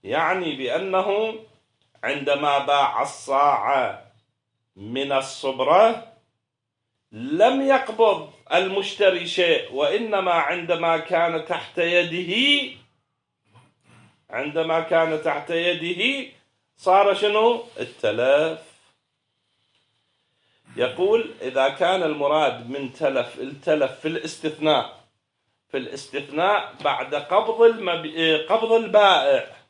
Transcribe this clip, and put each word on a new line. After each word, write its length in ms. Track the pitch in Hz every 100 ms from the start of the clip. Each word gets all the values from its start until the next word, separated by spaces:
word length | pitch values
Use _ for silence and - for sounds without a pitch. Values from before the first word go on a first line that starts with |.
يعني 520 | 98 139 165 190 170 139
بأنه 800 | 127 147 190 185 202 202 220 220 - _ _ _ _ _
عندما 540 | 113 143 143 143 147 139
باع 440 | 143 143 131 110
الصاع 960 | 131 - - 135 147 131 107 139 117 - - _ _ _ _ _ _ -
من 360 | 104 127 139
الصبرة 1000 | 135 135 - 135 131 131 175 226 233 - _ _ _ _ _ _ _ _ _ _
لم 500 | 110 127 160 226 269 269
يقبض 640 | 269 - 214 226 180 - - _
المشتري 760 | 165 190 196 190 - 196 180 170
شيء، 460 | - 175 143 -
وإنما 600 | 131 143 202 226 202 185
عندما 680 | 170 143 175 170 170 165 165
كان 460 | 156 175 170 165
تحت 340 | 156 170 - -
يده، 920 | 170 175 170 170 170 214 277 285 262 - _ _ _ _ _ _ _ _ _ _ _ _ _ _ _
عندما 500 | 117 147 156 160 165
كان 420 | 160 165 165 156
تحت 280 | 156 143 143
يده 800 | 170 175 175 170 175 233 277 254 _ _ _ _ _
صار 380 | - 190 202
شنو؟ 500 | 196 208 208 226 233 - -
التلف. 920 | 120 - 110 107 127 143 160 160 - _ _ _ _ _ _ _ _ _ _ _ _ _ _ _ _ _ _ _ _ 117
يقول: 540 | 127 - 190 226 226 -
إذا 260 | 131 131 135
كان 340 | 143 180 190
المراد 680 | 160 151 143 151 147 120 117
من 220 | 139 131
تلف، 460 | - 147 135 120 -
التلف 540 | 131 143 - 156 131
في 160 | - 160
الاستثناء، 920 | 165 160 - 156 151 156 143 101 - _ _ _ _ _ _ _
في 100 | 135
الاستثناء 960 | 131 135 - 139 139 147 180 202 - -
بعد 300 | 143 123 127
قبض 480 | 147 - 185 226 226
المب-، 840 | 233 226 185 170 156 147 160 156 160
قبض 240 | 220 226
البائع. 720 | 226 220 202 202 170 135 135 - - _